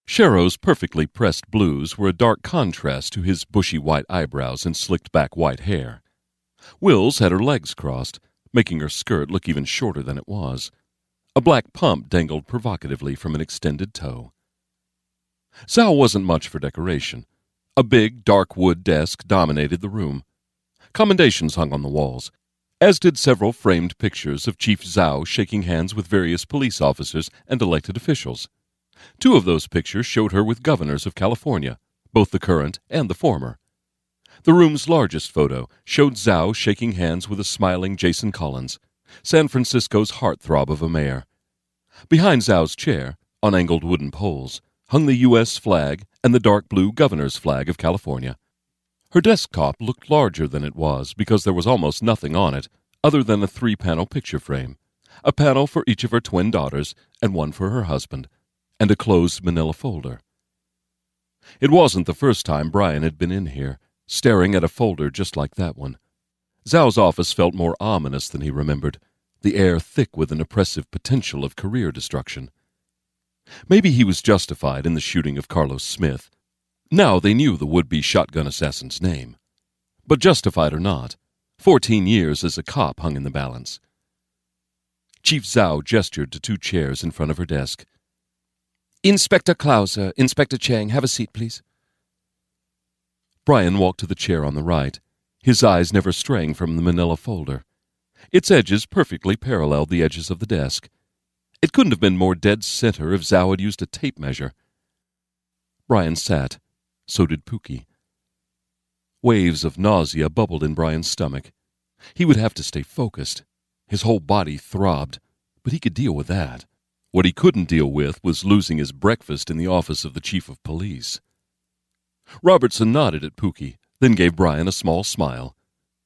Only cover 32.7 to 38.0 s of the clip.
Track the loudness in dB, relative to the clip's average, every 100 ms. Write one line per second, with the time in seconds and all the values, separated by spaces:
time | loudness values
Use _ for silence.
32.7 | -6 -8 -4 -4 -2 -2 -2 -4 -12 _
33.7 | _ _ _ _ _ _ _ 4 6 6
34.7 | 4 0 2 2 -2 -4 0 0 -2 -10
35.7 | _ -4 2 2 2 0 2 2 -2 -2
36.7 | -2 -2 -2 -2 -4 -6 -8 -8 -2 -2
37.7 | 0 -4 -2